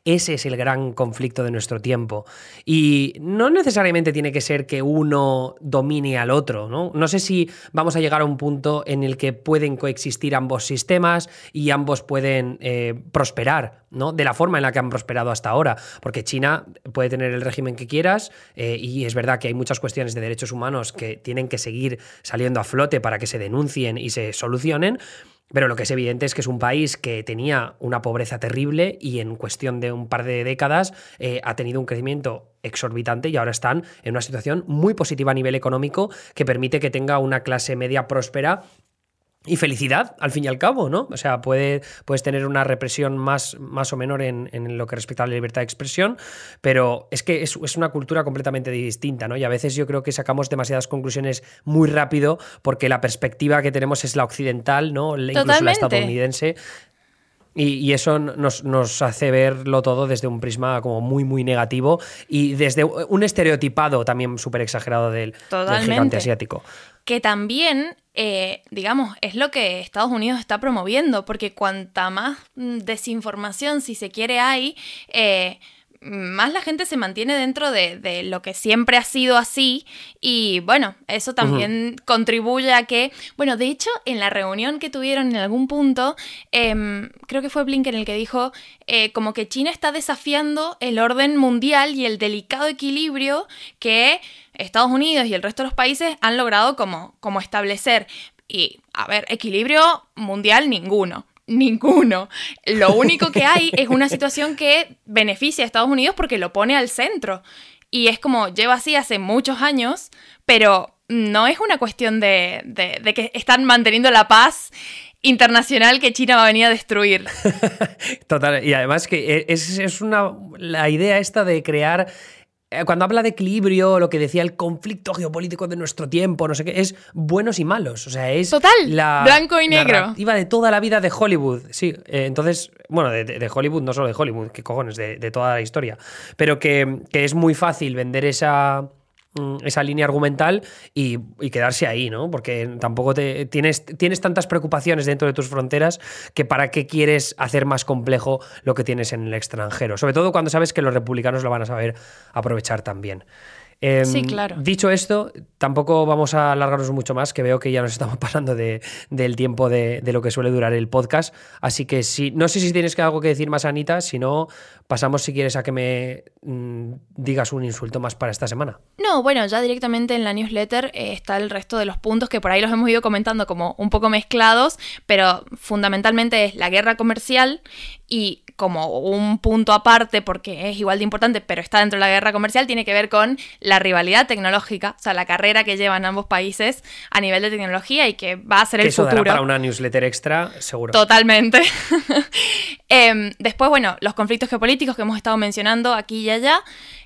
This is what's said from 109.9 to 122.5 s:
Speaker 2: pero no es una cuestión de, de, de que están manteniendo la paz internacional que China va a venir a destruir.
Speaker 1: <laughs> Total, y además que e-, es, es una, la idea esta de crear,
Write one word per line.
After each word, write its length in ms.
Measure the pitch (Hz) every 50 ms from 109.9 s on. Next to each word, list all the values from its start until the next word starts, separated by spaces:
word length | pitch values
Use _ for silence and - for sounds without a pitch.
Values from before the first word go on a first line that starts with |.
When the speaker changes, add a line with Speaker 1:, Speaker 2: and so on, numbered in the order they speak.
| 320 - - - - - - - - _ _
Speaker 2:
pero 500 | - 233 226 220 208 196 185 - - _ _ _
no 380 | - 233 233 220 208 208 214 226
es 140 | 254 330 -
una 180 | 427 415 339
cuestión 420 | 277 247 220 - - 247 226 220 220
de, 420 | 208 196 196 185 175 180 175 - -
de, 340 | - 220 - 180 180 - - 226
de 100 | 214 214
que 160 | - 220 - -
están 280 | 247 - - 247 254 262
manteniendo 440 | 254 240 240 226 220 214 233 247 254
la 180 | 240 220 220
paz 440 | - 220 220 247 302 - - - - - - - - - - - - _ _
internacional 760 | - 269 254 220 247 233 233 233 - - 269 240 226 240 254 262
que 140 | 277 247 233
China 220 | - 254 233 254
va 60 | 233 226
a 20 |
venir 180 | 220 214 220 233
a 40 | 233
destruir. 560 | 226 226 - - 220 208 208 202 190 185 196 - - - - 208 - - 226 208 -
Speaker 1:
<laughs> 520 | - 220 - - - - - 262 - _
Total, 360 | - 156 143 143 143 143 135 135
y 80 | 147 143
además 340 | 131 127 135 147 170 -
que 300 | - 185 156 117 156 147
e-, 80 | 160 147 -
es, 280 | 165 165 156 170 185 190
es 220 | 196 185 185 -
una, 300 | 208 220 214 208 202 185 - - 196 175 -
la 320 | - 180 165 165 156 151 151
idea 280 | 151 156 190 208 196 202
esta 240 | 196 196 - 220 202
de 200 | 180 170 160 -
crear, 440 | - 151 147 147 156 170 180 185 180 - - - - - - _ _